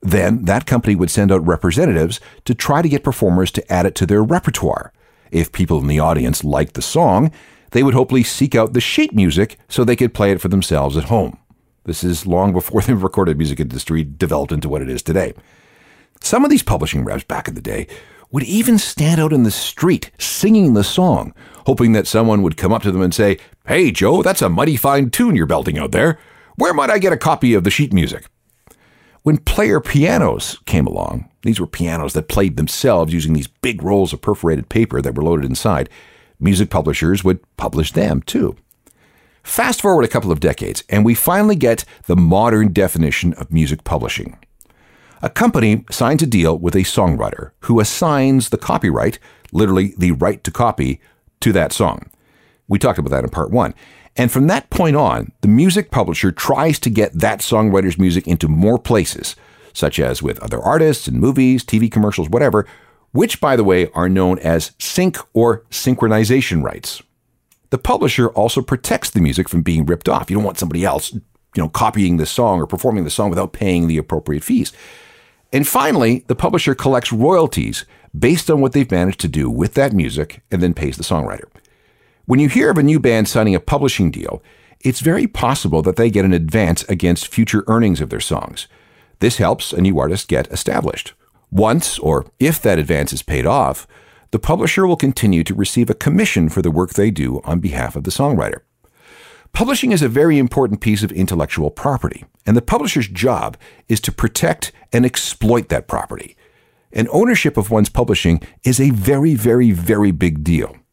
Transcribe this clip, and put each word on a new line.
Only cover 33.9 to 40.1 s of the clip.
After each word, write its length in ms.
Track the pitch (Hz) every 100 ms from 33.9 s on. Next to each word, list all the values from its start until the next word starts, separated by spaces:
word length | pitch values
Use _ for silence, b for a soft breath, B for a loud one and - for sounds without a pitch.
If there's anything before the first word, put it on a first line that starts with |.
| 101 92
of 100 | -
perforated 460 | - 104 85 78 -
paper 340 | 113 113 64
that 140 | 65 60
were 80 |
loaded 220 | 78 82 69
inside, 420 | 62 - 80 64 b b b b b
music 320 | 90 95 95
publishers 540 | - 78 73 80 95
would 160 | 92 92 _ -
publish 340 | - - 78
them 320 | - - -
too. 320 | - - 196 - _ _ _ b b b b b
Fast 400 | - - 247 -
forward 220 | 208 175
a 40 |
couple 220 | 120